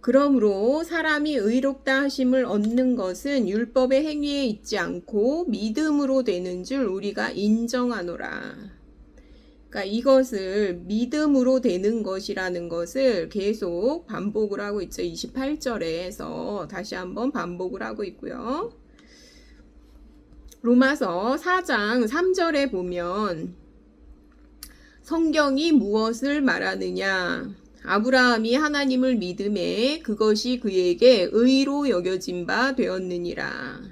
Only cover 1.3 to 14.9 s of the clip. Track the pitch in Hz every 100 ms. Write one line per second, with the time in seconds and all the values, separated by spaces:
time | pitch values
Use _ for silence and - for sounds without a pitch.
1.3 | 285 202 247 269 269 - 269 277 269 254
2.3 | 254 247 208 208 240 254 240 185 180 277
3.3 | 285 190 208 233 262 254 269 311 302 285
4.3 | 285 262 214 - 202 170 175 - 208 226
5.3 | 311 349 208 214 214 311 294 277 269 247
6.3 | 180 180 180 180 277 233 190 202 208 220
7.3 | - 208 226 233 247 247 220 175 170 -
8.3 | 78 - - 202 - - - - - -
9.3 | - - - - 208 196 220 254 262 262
10.3 | 202 190 202 202 175 180 214 247 302 302
11.3 | 269 247 262 247 180 202 226 202 190 202
12.3 | 190 185 175 170 170 170 262 262 202 160
13.3 | 208 196 214 190 170 226 330 - 202 196
14.3 | 208 208 196 208 208 175